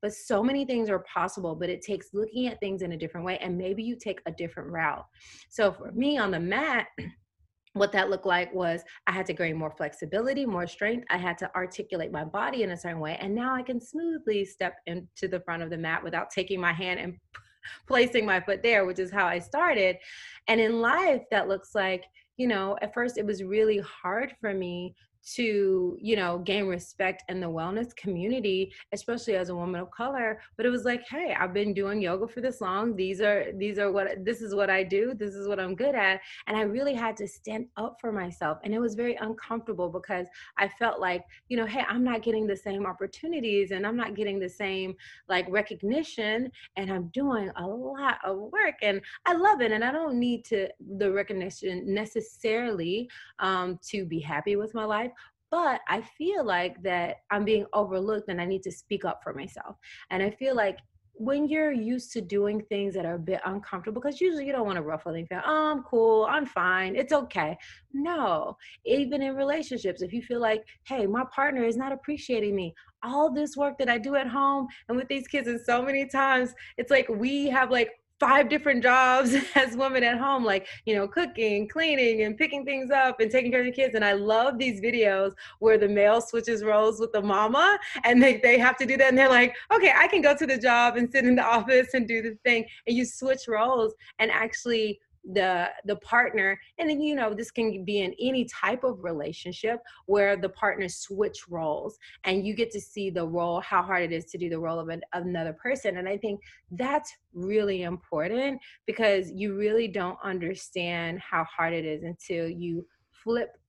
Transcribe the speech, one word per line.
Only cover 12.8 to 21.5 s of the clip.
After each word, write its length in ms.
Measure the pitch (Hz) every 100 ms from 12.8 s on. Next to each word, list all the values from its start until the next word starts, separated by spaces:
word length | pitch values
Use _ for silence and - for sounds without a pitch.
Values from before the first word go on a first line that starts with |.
| 175 165
way. 180 | 156 165
And 140 | 196
now 220 | 214 247 262
I 60 |
can 180 | 254 240
smoothly 640 | - 302 339 320 - 208
step 320 | 196 - 180 - -
into 400 | 170 180 - 190
the 100 | 180
front 240 | 175 170
of 60 | 165
the 80 | 165
mat 260 | 165 165
without 260 | - 165 -
taking 300 | - 185 190
my 140 | 175
hand 260 | 165 185 180
and 180 | 180 175 _ - _
<laughs> 360 | _ - - _
placing 380 | 254 247 247 214
my 160 | 185
foot 200 | 180 196
there, 240 | 233 220 185
which 140 | 185
is 120 | 185
how 140 | 196 185
I 140 | 175
started. 560 | 170 190 233 254 185 180 - - - - -
And 120 | 226
in 220 | 220 226
life, 420 | 226 294 381 262 -
that 160 | 208
looks 260 | 185